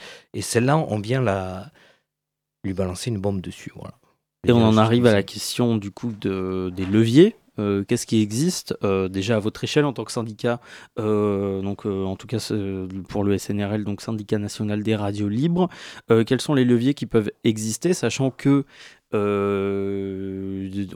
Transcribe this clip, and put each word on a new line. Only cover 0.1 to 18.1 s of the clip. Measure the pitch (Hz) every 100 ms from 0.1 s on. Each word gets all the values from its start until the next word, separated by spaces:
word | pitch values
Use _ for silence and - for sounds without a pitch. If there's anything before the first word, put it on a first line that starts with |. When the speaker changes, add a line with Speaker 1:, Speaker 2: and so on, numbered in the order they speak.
| - _
Speaker 1:
Et | -
celle-là, | 98 117 123 151
on | 151 107
vient | 98 131
la, | 120 98 92 92 101 - _ _ _ _ _ _ _ _
lui | 95
balancer | 92 95 90 -
une | 107
bombe | 101 98
dessus, | 90 - - -
voilà. | 101 - _ _ _ _ -
Speaker 2:
Et |
on | 120
en | 113
Speaker 1:
Déjà, | 110
Speaker 2:
arrive | 110 120 120
à |
la | 101
Speaker 1:
je | 92
trouve | 101
ça |
Speaker 2:
question | - - 123 113
du | 98
coup | - 120 104
de, | 98 95 92 92 92 90
des | 92
leviers. | 104 113 127 202 - _ -
Euh, | 104 101
qu'est-ce | 98 120 -
qui | 113
existe, | 107 110 165 180 - -
euh, | 104 95 95
déjà | 95 98 113
à |
votre | 104 -
échelle | 123 156 147
en |
tant | 120
que | 110
syndicat, | - 113 104 123 120 - - - -
euh, | 107 107 104 101 98 95
donc, | 98 101 110
euh, | 95 95
en | 95
tout | -
cas, | 113
c'est | - 110 98 95 92 95 90
pour | 104
le | 101
S | 98 -
N | 104
R | 101
L, | 107
donc | 104 101
syndicat | - 110 104 107
national | 104 - 107 104
des | 107 107
radios | 104 101 104
libres, | 107 160 170 180 - - - -
euh, | 113
quels | 113 127
sont | - 143
les | 123
leviers | 120 123 143
qui | 117
peuvent | 120 104 -
exister, | - 110 110 110 170
sachant | 180 117